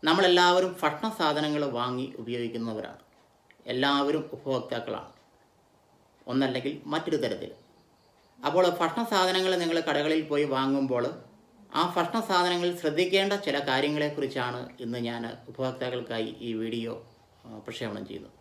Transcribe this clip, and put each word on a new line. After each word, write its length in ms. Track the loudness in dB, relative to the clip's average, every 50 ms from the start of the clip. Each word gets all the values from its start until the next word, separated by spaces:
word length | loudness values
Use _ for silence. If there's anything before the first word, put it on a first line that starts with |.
| 4 4
നമ്മളെല്ലാവരും 640 | 4 6 6 6 8 8 8 8 8 6 4 2 0 0
ഭക്ഷണ 280 | 0 0 0 0 -4 -4 -2 0
സാധനങ്ങൾ 460 | 2 2 2 2 0 0 0 0 0 0 0
വാങ്ങി 300 | -2 -2 -2 -2 -4 -4 -6 -8 -10
ഉപയോഗിക്കുന്നവരാണ്. 800 | -8 -6 -4 -4 -4 -4 -4 -4 -6 -4 -4 -6 -8 -10 -12 -16 -20 _ _ _ _ _ _ _ _ _ -20 _ -8 -6
എല്ലാവരും 520 | -2 2 2 4 4 4 2 2 2 0 -2 -4 -10
ഉപഭോക്താക്കളാണ്, 760 | -10 -4 -2 -2 -2 -2 -4 -6 -6 -6 -6 -8 -8 -8 -12 -20 _ _ _ _ _ _ _ _ _ _ _ _ _ _ _ _ _ _ _ _ _ _ -2
ഒന്നല്ലെങ്കിൽ 420 | 0 2 2 2 0 -2 -4 -4 -6 -6 -8 -4 -4
മറ്റൊരു 240 | -4 -2 0 0 0 0
തരത്തിൽ. 280 | -2 -4 -4 -8 -12 -14 -16 -20 _ _ _ _ _ _ _ _ _ _ _ _ _ _ -4 -4 0
അപ്പോൾ 180 | 4 4 4 4 4 2
ഭക്ഷണ 240 | 0 0 0 -2 -2 0
സാധനങ്ങൾ 420 | 2 2 2 4 2 2 2 2 2 2 0
നിങ്ങൾ 160 | 0 0 0 0 0
കടകളിൽ 340 | 0 0 2 2 2 0 0 0
പോയി 160 | 0 0 2 2 2
വാങ്ങുമ്പോൾ 500 | 0 2 2 2 2 2 2 2 0 0 0 -4 -8 -14 -20 -20 -20 _ _ _ -20 -20 -6 0 0
ആ 40 | 0 2 2 0
ഭക്ഷണ 240 | 0 0 0 -2 -2 2
സാധനങ്ങളിൽ 440 | 2 4 4 4 2 2 0 0 -2 0
ശ്രദ്ധിക്കേണ്ട 520 | -2 -2 2 2 2 4 4 2 2 2 0 0 0 0
ചില 120 | 0 0 0 0
കാര്യങ്ങളെക്കുറിച്ചാണ് 920 | 2 2 2 2 0 0 0 -2 0 -2 -4 -2 -2 -2 -4 -4 -4 -6 -8 -10 -12 -10 -8
ഇന്ന് 160 | -6 -4 -4 -4 -4
ഞാൻ 120 | -4 -6 -6 -8 -10 -12 -14 -18
ഉപഭോക്താക്കൾക്കായി 800 | -6 -4 -4 -4 -2 -4 -4 -4 -4 -6 -6 -4 -4 -4 -4 -4 -6 -8 -6 -6
ഈ 40 | -4 -2 -2
വീഡിയോ, 320 | -2 -2 -4 -4 -4 -6 -8 -12 -18 -20 _ _ _ _ _ _
ആ, 140 | -18 -16 -14 -12 -12
പ്രക്ഷേപണം 380 | -10 -8 -6 -6 -6 -8 -8 -10
ചെയ്യുന്നത്. 240 | -10 -12 -12 -16 -20 -20